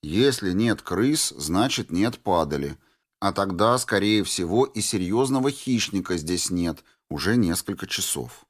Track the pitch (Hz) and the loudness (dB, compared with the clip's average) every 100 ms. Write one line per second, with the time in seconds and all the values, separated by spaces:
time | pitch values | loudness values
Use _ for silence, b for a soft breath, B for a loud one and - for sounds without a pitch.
0 | 76 87 135 123 98 90 117 104 - 90 | -2 2 2 2 -2 2 2 0 -2 0
1 | 123 156 - - 73 90 127 - 107 85 | 2 2 -2 -4 -2 0 0 0 -4 0
2 | 110 117 - 90 76 71 71 67 _ _ | 0 -2 0 2 2 -2 -4 -8 _ _
3 | _ _ 98 95 98 90 107 123 - 104 | _ _ -2 0 -2 2 2 2 2 2
4 | 104 107 90 - 85 104 135 110 101 104 | 4 2 2 -2 0 2 2 0 -2 -2
5 | 90 107 131 135 131 143 - 120 - 98 | 0 0 2 2 0 -2 -2 0 0 -2
6 | 90 90 76 90 - 92 85 78 b b | -2 -4 -2 -2 -2 0 -2 -4 b b
7 | _ 76 85 120 95 82 - 98 - - | _ -4 0 2 2 0 -4 -8 -6 -4
8 | 92 - 62 - _ | -4 -4 -6 -12 _